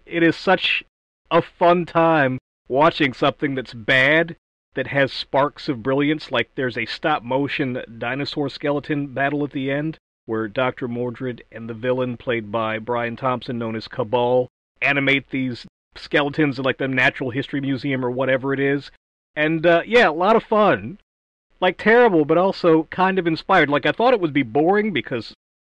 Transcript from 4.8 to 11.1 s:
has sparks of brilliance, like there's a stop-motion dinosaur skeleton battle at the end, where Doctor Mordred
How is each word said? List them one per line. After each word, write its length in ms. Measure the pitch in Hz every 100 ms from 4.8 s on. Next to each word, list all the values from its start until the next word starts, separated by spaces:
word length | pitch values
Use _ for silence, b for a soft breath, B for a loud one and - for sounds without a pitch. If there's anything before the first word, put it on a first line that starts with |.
| 127
has 260 | 143 135
sparks 560 | - - 139 139 - -
of 140 | 123
brilliance, 480 | 107 135 143 156 -
like 180 | 127 -
there's 240 | - 127 120
a 80 | 113
stop-motion 1000 | - 165 147 113 131 143 - 135 123 - 113
dinosaur 500 | 117 131 143 - 139
skeleton 580 | - 147 143 - 147 143
battle 360 | 127 139 143
at 60 | 143
the 200 | 139 135
end, 280 | 139 156 151 _ _
where 240 | - 110 110
Doctor 400 | 98 127 123 123
Mordred 560 | 120 123